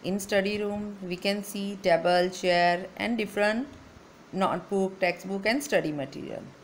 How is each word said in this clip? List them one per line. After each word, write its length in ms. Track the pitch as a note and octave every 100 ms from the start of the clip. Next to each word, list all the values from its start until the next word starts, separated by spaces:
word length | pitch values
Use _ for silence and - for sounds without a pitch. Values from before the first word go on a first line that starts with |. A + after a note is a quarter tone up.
In 160 | F3 G3+
study 420 | G3 G3+ G3 G#3
room, 360 | G#3 G#3 G#3 G3+
we 140 | F#3 F3+
can 280 | G3+ G3+
see 360 | G3+ G3+ G3 G3+
table, 480 | F#3+ E3 F3 F3+ F3+
chair 560 | F#3 F#3 F3 F3 F3 F#3+ -
and 200 | G#3 A#3
different 500 | G3+ G#3 G#3 A3 C#4 - - - - - -
notebook, 680 | F#3 F#3 D#3+ E3+ G3 F#3+ F#3+
textbook 460 | F3+ F3+ F#3 G3 G3+
and 180 | B3+
study 280 | C#4+ F3+ D#3
material. 520 | D3 C3+ - - - C3+ -